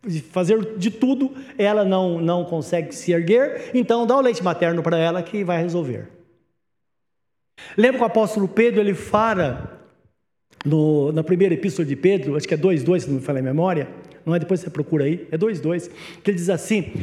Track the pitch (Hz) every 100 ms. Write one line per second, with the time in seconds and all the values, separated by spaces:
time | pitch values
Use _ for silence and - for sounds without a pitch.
0 | 226 160 135 185 175 220 202 196 190 -
1 | 254 269 262 - - - 202 214 196 190
2 | 185 170 165 175 175 165 143 175 151 -
3 | - 170 165 226 285 - - 247 240 233
4 | 233 262 262 220 185 160 170 170 160 165
5 | 165 175 175 208 185 175 170 170 147 107
6 | 107 - _ _ _ _ _ _ _ _
7 | _ _ _ _ _ - - - 233 254
8 | 226 226 214 220 196 - 233 214 208 185
9 | - 202 226 202 151 76 76 - - _
10 | _ _ _ _ _ _ 147 156 151 151
11 | 143 156 160 180 190 170 202 - 151 139
12 | 180 196 151 147 147 160 180 165 127 185
13 | 135 139 127 139 131 143 180 165 127 -
14 | - - - 170 156 185 170 156 147 160
15 | 139 170 - 160 214 185 139 175 - -
16 | - - - 190 170 175 - 214 - -